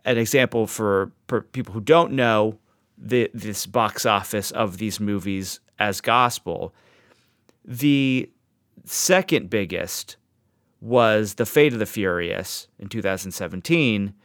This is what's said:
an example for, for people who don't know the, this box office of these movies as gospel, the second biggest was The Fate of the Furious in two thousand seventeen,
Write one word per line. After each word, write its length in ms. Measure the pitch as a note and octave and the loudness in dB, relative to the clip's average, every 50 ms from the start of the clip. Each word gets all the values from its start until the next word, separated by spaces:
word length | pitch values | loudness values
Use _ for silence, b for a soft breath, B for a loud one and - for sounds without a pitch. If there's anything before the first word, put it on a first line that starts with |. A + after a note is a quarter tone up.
| - | -4
an 140 | G#2+ B2 A#2 | -2 0 0
example 500 | A#2 G#2+ - C3+ B2+ A#2+ - A#2 A2 G#2 | 0 2 2 2 2 2 0 -2 -2 -2
for, 420 | - - A2 G#2 G2 F#2+ G2 - - _ _ | -2 -2 0 2 2 2 0 -2 -6 _ _
for 140 | - B2+ A2 | -4 -4 -4
people 320 | - - - C3 A#2+ - G2 | -4 -6 -8 -10 -8 -8 -8
who 60 | A2+ | -4
don't 320 | G2+ C#3+ D#3 E3+ E3 - | 2 4 6 6 6 4
know 460 | C3+ C3+ B2 A#2 A2 G#2+ G#2+ A2 G#2+ - _ _ _ _ _ _ _ | 2 2 2 4 4 4 2 0 -2 -6 _ _ _ _ _ _ _
the, 320 | _ - G#2+ B2 B2 A2+ - - | _ -6 0 2 2 2 0 -2
this 320 | A2+ F#2+ G#2+ G2+ - - | -8 -10 -8 -8 -8 -8
box 400 | F#2+ F#2+ B2 A2 G#2 - - - | -4 0 0 0 0 0 0 2
office 460 | A#2 G#2 G2 G2 - - G#2+ F#2+ - | 2 2 2 0 -2 -4 -4 -4 -4
of 260 | - - A2+ G2 F2 G2+ | -2 -2 -2 -2 -4 -6
these 220 | A2 G#2+ F#2 - | -6 -6 -6 -4
movies 580 | G#2+ G2+ G2+ G2 F2 G2 G2 F#2+ F#2+ F#2 - - _ _ _ - | -4 -4 -4 -4 -4 -4 -4 -4 -6 -8 -10 -12 _ _ _ -2
as 220 | G#2+ G#2 F#2+ - | -2 -2 -2 -2
gospel, 720 | - A#2 A2+ B2+ B2 A#2+ A#2 - - F#2 E2+ - - E2 b b b b b b b b b b b b b b b b _ _ _ | 0 2 4 4 4 2 0 -4 -6 -8 -6 -6 -8 -10 b b b b b b b b b b b b b b b b _ _ _
the 640 | - B2 A#2 C#3 D3 C#3+ C#3 C3+ C3 C3 C3 - - _ _ _ _ _ _ _ _ _ - - | -16 -6 0 2 2 4 4 4 2 0 0 -2 -6 _ _ _ _ _ _ _ _ _ -20 -14
second 640 | - - - - - F#3 F#3+ F#3 - E3 A#2 - F2+ | -8 -6 -2 2 4 4 4 4 2 0 0 0 0
biggest 640 | A2+ G#2+ G2 D#2+ F2+ F2 E2+ F2 - - - - - - _ _ _ _ _ _ _ _ _ _ _ _ | -2 -2 -2 -2 -4 -6 -6 -6 -8 -10 -12 -12 -18 -20 _ _ _ _ _ _ _ _ _ _ _ _
was 540 | - A2+ B2 B2 A#2 A2 G#2+ G#2+ A2 G2+ - | -6 0 4 4 6 6 4 2 0 0 -2
The 120 | - A#2 | -4 -4
Fate 280 | - - D3+ D3+ D3 A#2+ | 2 4 4 6 6 4
of 40 | A2 | 0
the 80 | G#2 | -4
Furious 800 | - - A2 G2 F#2 F2 F2 E2+ E2+ - - F#2 - - - - - _ - | -4 -2 -2 -2 0 0 0 -2 -4 -4 -6 -6 -8 -10 -12 -12 -16 _ -18
in 100 | G2 F#2 | -14 -10
two 140 | - A2+ | -8 -4
thousand 300 | G2 G2 F#2+ F#2+ - F#2+ | -2 -2 -2 -2 -6 -8
seventeen, 840 | - - G2 E2 F2 F#2 - - E3 E3 D3 A#2+ G#2+ G2+ G2 G2+ - b b | -8 -8 -8 -6 -6 -8 -2 2 2 4 4 4 2 2 0 -2 -6 b b